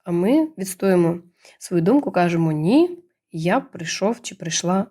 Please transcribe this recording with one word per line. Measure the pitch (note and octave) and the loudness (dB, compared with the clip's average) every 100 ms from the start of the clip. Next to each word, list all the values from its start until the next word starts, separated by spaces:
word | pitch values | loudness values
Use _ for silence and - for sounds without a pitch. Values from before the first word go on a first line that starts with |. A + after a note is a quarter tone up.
а | - | -6
ми | E3+ F#3+ D4 D#4 - | -2 2 2 0 -4
відстоїмо | F#3+ - G3 F3+ E3+ F3 - _ - _ | -10 -4 2 4 2 0 -8 _ -20 _
свою | - F3+ | -4 0
думку, | E3 C#4 C#4+ | 4 2 2
кажемо: | F#3+ F3 E3+ E3 | 0 0 2 0
«Ні, | D3+ D#3+ C4+ F4 F4 - _ _ | 0 2 2 2 -2 -18 _ _
я | E3 E3 A#3 | -6 -2 -2
прийшов | C4+ F3+ D#3+ - G3 A#3 | -2 -12 -10 -4 -4 -4
чи | - - | -10 -12
прийшла | E3 D#3+ E3+ F#3+ G3 | -8 -4 -2 -2 -2